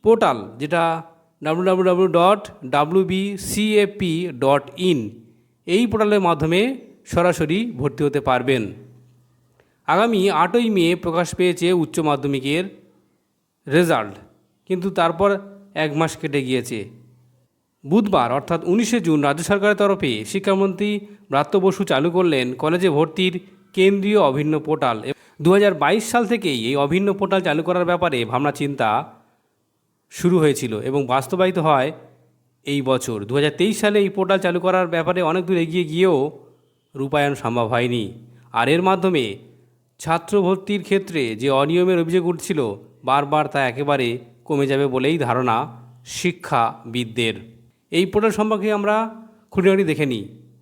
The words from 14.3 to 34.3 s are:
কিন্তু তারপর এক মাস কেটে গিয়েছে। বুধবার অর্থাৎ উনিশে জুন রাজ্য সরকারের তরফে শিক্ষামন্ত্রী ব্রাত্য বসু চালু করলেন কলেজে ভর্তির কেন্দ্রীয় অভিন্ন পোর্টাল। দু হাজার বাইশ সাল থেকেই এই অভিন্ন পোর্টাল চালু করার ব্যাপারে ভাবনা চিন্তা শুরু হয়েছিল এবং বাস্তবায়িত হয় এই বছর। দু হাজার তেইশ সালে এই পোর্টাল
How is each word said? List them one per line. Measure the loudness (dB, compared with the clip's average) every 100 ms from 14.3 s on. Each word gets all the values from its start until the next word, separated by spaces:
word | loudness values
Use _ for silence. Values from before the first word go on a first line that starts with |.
| _ _ _ _
কিন্তু | -4 -2
তারপর | 0 0 2 0 0 -6 -20 -12
এক | -4 -2 0
মাস | -2 -2
কেটে | -4 -4
গিয়েছে। | -2 -2 -2 -8 -8 -16 -20 _ _ _ _ _ _ _
বুধবার | 0 2 4 2 2
অর্থাৎ | -2 -2 -4 0
উনিশে | 0 2 0
জুন | 2 2
রাজ্য | 2 0
সরকারের | 0 2 2 2
তরফে | 2 2 0 -4 -4
শিক্ষামন্ত্রী | -4 0 2 0 0 -4 -4 -8 -20 _
ব্রাত্য | -2 2 2
বসু | 2 0
চালু | 0 0 2
করলেন | 2 2 2 -2
কলেজে | -2 -2 0 2
ভর্তির | 2 0 0 -2 -2 -14 _ _
কেন্দ্রীয় | 2 2 4 2 4
অভিন্ন | 4 2 0 -2
পোর্টাল। | -2 0 0 -2 -6 -10 _ _
দু | 2
হাজার | 4 4
বাইশ | 2 2 0
সাল | 0 0 0
থেকেই | 0 0 -2 0
এই | 0
অভিন্ন | 2 2 0
পোর্টাল | -2 0 0
চালু | 0 -2
করার | 0 0 0
ব্যাপারে | 0 0 -2 -2
ভাবনা | -2 -2
চিন্তা | -2 -6 -2 0 0 -4 -16 _ _ _ _ _ _ _ _ _
শুরু | -2 2 4
হয়েছিল | 4 2 -4 -6
এবং | -4 -4 0
বাস্তবায়িত | -2 -2 0 0 2
হয় | 2 2 0 -6 -20 _ _ _ _ _ -4
এই | -4
বছর। | 0 -2 -2 -8 -4
দু | -2
হাজার | -2 0
তেইশ | -2 2
সালে | 2 2
এই | 0
পোর্টাল | -2 0